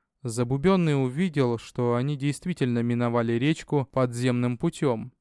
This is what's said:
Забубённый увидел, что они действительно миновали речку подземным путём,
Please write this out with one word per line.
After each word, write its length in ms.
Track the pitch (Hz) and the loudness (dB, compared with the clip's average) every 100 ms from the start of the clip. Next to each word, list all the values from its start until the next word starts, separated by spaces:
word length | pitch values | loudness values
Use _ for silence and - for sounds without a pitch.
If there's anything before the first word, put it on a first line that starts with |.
| _ _ | _ _
Забубённый 800 | 123 113 120 139 170 190 165 143 | -6 -2 -2 2 2 4 4 2
увидел, 540 | 127 135 190 147 123 113 | 0 0 -2 0 0 0
что 380 | - - 120 120 | -6 -2 0 0
они 200 | 135 147 | 0 -2
действительно 640 | 143 139 - - 127 120 | -4 -4 -6 -2 0 0
миновали 520 | 117 120 120 120 117 | 0 0 0 0 0
речку 540 | 117 143 160 - 143 127 | 2 2 0 -2 -2 0
подземным 640 | 131 127 120 127 123 123 120 | 0 0 0 0 2 0 0
путём, 560 | 170 - 147 110 123 - | -4 0 0 -2 -6 -12